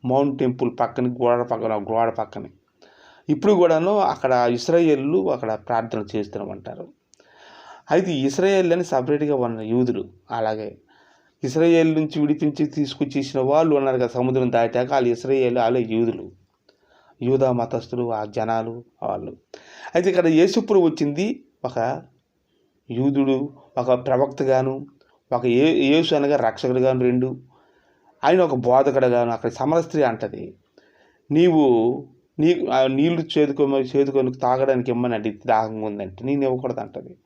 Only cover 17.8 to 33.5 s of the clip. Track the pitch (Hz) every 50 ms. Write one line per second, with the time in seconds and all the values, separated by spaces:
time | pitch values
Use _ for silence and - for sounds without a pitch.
17.8 | 120 - - 120 120 117 113 107 107 104 104 120 110 110 113 113 113 117 113 120
18.8 | 117 _ _ _ - - 101 98 - - - - _ _ - - - - - -
19.8 | - - - 170 180 196 180 180 170 165 160 156 175 190 202 240 208 214 208 190
20.8 | 175 160 156 - 147 147 143 151 190 220 - - _ _ _ _ - 127 127 120
21.8 | 113 123 139 160 135 _ _ _ _ _ _ _ _ _ _ _ _ _ _ _
22.8 | _ - 120 120 131 139 139 139 139 139 135 131 143 143 - - - _ _ 131
23.8 | 123 127 127 123 127 139 131 127 139 135 131 - 135 131 131 131 131 131 131 135
24.8 | 143 139 _ _ _ _ _ _ _ _ 127 120 117 123 120 127 143 160 160 -
25.8 | 139 135 147 160 165 156 156 147 139 143 147 139 117 113 113 - - 127 127 127
26.8 | 127 131 131 127 123 123 123 127 127 131 - - - _ _ _ _ _ _ _
27.8 | _ _ _ _ _ _ _ _ - 143 175 185 175 156 135 127 107 120 123 131
28.8 | 139 147 127 135 131 123 120 120 120 117 117 113 - 120 120 - 131 143 160 170
29.8 | 165 165 - 156 139 123 113 107 - 98 104 101 - - - _ _ _ _ _
30.8 | _ _ _ _ _ _ _ _ _ _ 147 156 175 180 160 156 147 135 120 113
31.8 | 110 120 131 139 139 - _ _ _ _ _ - 151 165 180 - - - 127 131
32.8 | 131 135 135 135 147 170 170 165 160 160 - 160 147 139